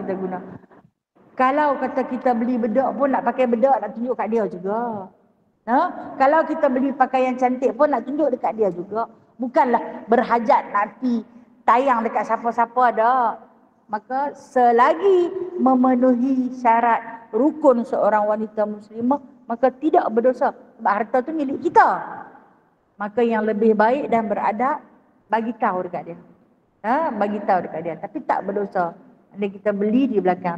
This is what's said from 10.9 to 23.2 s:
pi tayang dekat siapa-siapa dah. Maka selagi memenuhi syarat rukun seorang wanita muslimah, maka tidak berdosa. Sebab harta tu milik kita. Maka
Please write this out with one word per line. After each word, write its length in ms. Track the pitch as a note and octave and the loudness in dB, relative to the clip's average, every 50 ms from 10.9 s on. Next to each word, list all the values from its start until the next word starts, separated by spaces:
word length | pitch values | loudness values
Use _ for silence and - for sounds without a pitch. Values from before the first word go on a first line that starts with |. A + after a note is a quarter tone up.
| - - | -6 -6
pi 240 | C4 B3 A#3+ A3 - - - - - _ _ _ _ | -4 -2 -2 -2 -4 -8 -16 -20 -20 _ _ _ _
tayang 400 | A#3 A3+ B3 C#4 C#4 A#3+ A3+ A3+ | 2 4 4 4 2 2 0 0
dekat 240 | A3+ - G#3+ G#3 - | -2 -2 -4 -2 -2
siapa-siapa 540 | A3 A3 A3+ A#3 A3+ A#3+ A#3 A#3 - B3+ B3 A#3 G#3+ | -2 -2 -2 -2 0 0 -2 0 2 2 2 2 4
dah. 320 | A3 A3 A#3+ C4 B3+ A#3 G#3+ F3 - - - _ _ _ _ _ _ _ - | 2 2 2 2 2 0 -2 -2 -6 -12 -20 _ _ _ _ _ _ _ -12
Maka 400 | G#3 G#3+ - - B3+ C4+ C#4+ C#4+ | -12 -10 -8 -6 -6 -4 -4 -6
selagi 960 | - - - - - B3+ B3 A#3+ A#3 A#3 B3+ D4+ E4 D#4+ F#4+ G4+ F#4 F4+ F4 E4+ - - - - - - | -8 -12 -10 -2 2 4 4 6 6 6 6 4 4 4 4 4 4 4 2 0 -2 -6 -8 -8 -4 0
memenuhi 960 | A#3+ C4 C4 B3+ B3+ C4 C4 B3 B3+ C4 B3 A#3 B3 C#4 C4 B3+ B3 B3 B3+ | 2 4 4 4 4 4 4 4 4 2 2 2 0 0 0 0 -2 -4 -4
syarat 720 | B3+ B3 A#3 A3+ A#3 A#3+ A#3 A3+ - - - - - - - | -2 2 2 2 4 2 2 0 0 -4 -8 -16 -18 -10 -4
rukun 560 | - A3 C4+ D#4 D4+ D#4 D4+ C#4 B3 A#3 A3+ | -2 0 0 0 0 2 4 4 4 4 2
seorang 400 | - - - F3 G3+ G#3+ G#3+ G#3 | -4 -2 0 2 2 2 2 0
wanita 400 | G#3 G#3+ A3 A3 G#3+ G#3+ A3 G#3 | 0 -2 -2 -4 -6 -4 -4 -4
muslimah, 560 | G#3 G#3 G#3 - - G#3+ A3+ A#3+ B3 C#4+ C#4+ - - - _ _ | -4 -6 -10 -14 -16 -8 -4 -2 -2 -2 -2 -4 -10 -20 _ _
maka 240 | - A#3 - C4+ B3+ | -10 -4 0 0 0
tidak 400 | B3+ - D4+ D#4+ - F4 - - | 0 0 -2 2 2 2 2 2
berdosa. 480 | G#3+ A#3 A3+ B3+ B3 - C#4 A3 - - - - _ - | 0 0 2 2 2 2 0 -2 -2 -6 -14 -20 _ -4
Sebab 120 | A3 F#3 | -2 -2
harta 280 | G3+ G#3+ A3+ - - B3+ | 0 -2 -2 -2 -2 -2
tu 160 | A#3+ D#4+ D#4+ | -2 -2 -4
milik 240 | D#4+ C#4 C4 C#4 - | -4 -4 -4 -4 -4
kita. 400 | D4 E4+ - A4+ F4+ A#3+ F#3+ E3+ - - - - - - - - _ _ _ _ _ _ _ _ _ _ _ | -4 2 4 4 4 4 2 -2 -4 -10 -14 -16 -16 -18 -20 -20 _ _ _ _ _ _ _ _ _ _ _
Maka 240 | - G#3 G#3 - B3 | -12 -12 -6 -2 0